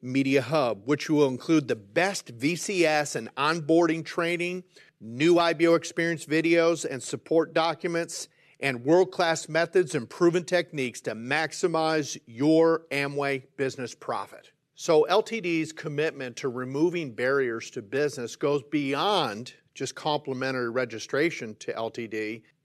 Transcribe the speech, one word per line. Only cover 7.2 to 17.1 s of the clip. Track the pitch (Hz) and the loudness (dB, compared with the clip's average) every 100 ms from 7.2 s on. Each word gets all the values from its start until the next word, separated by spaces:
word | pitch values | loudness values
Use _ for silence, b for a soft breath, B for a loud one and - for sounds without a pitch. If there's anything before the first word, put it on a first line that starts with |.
| - 160 147 | 0 2 2
documents, | 156 165 156 175 170 170 - - b b b | 0 0 -2 -4 -4 -4 -8 -14 b b b
and | 139 120 | -4 -2
world-class | 127 180 185 - 165 160 - | 4 4 4 2 0 0 0
methods | 156 170 190 175 | 0 2 2 2
and | 147 113 | -2 -4
proven | - 170 175 | 2 2 2
techniques | 160 175 175 151 127 - | 0 -2 -2 -4 -6 -6
to | - | -8
maximize | 110 120 151 156 - 180 160 160 160 139 - - | -8 -4 -2 -2 -2 -2 0 0 0 -2 -8 -12
your | 113 147 160 165 160 165 | 0 4 6 6 4 -2
Amway | 139 143 143 139 139 127 - | -4 -4 -2 -2 -4 -6 -4
business | 135 123 120 | -4 -4 -10
profit. | - - 110 98 - - _ _ | -10 -8 -6 -6 -14 -20 _ _
So | - - 156 | -6 4 6
L | - 196 | 6 4
T | 214 226 | 2 -2
D's | 175 165 156 | -2 -2 -2
commitment | - 156 147 156 139 127 117 | -6 -8 -2 -4 -4 -10 -6
to | 135 | -6
removing | 120 127 139 170 175 147 | -4 -6 0 0 0 -6